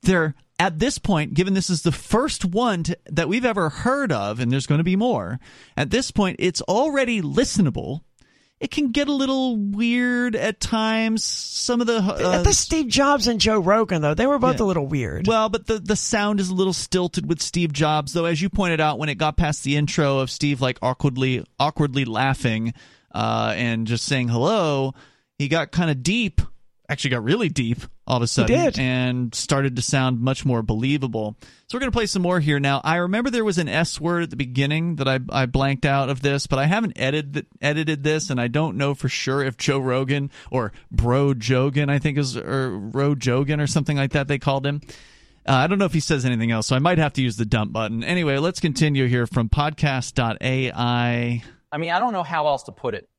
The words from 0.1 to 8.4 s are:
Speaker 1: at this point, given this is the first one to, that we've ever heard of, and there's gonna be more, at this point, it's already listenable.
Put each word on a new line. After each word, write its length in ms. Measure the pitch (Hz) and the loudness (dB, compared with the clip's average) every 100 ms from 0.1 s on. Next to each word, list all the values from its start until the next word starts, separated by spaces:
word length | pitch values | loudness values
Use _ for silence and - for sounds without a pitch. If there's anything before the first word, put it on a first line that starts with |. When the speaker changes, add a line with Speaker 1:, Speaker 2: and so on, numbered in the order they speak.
| 185 156 143 _ _ | 2 2 -4 _ _
Speaker 1:
at 200 | 185 156 | 0 2
this 180 | 233 - | -2 0
point, 340 | - 180 151 | 0 0 2
given 220 | 139 185 | 0 2
this 160 | 190 180 | 2 0
is 120 | 170 | 0
the 100 | 170 | 0
first 520 | - - 214 294 - | -2 0 0 2 -2
one 380 | 185 180 240 185 | -2 0 0 0
to, 160 | 160 175 - | -2 -6 -4
that 220 | 151 156 | -2 0
we've 160 | 214 247 | 0 0
ever 240 | 202 165 | 0 -2
heard 420 | - 233 277 269 | 0 0 0 0
of, 260 | 123 101 113 | 0 -2 -2
and 120 | 120 | -2
there's 140 | 135 127 | -2 0
gonna 180 | 147 | 0
be 120 | 165 185 | 2 0
more, 440 | 240 180 90 127 - - - - | 0 0 -4 -8 -12 -20 -12 -4
at 120 | 143 | -2
this 200 | 233 269 | 0 -2
point, 260 | - 196 - | 0 0 2
it's 200 | 180 170 | -2 -2
already 600 | - 196 294 277 254 226 | -2 0 2 0 0 0
listenable. 800 | 151 139 - - 165 - - 143 - _ _ _ | -2 0 0 2 0 0 -6 -10 -12 _ _ _